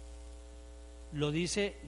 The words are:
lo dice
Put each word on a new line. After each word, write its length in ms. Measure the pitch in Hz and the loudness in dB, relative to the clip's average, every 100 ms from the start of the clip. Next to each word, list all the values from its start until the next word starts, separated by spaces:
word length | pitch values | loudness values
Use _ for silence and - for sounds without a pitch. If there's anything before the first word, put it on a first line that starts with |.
| - - - - - - - - - - - | -12 -12 -12 -14 -14 -14 -14 -14 -14 -14 -4
lo 160 | 151 147 | 4 4
dice 460 | 156 175 208 202 - | 6 4 4 4 2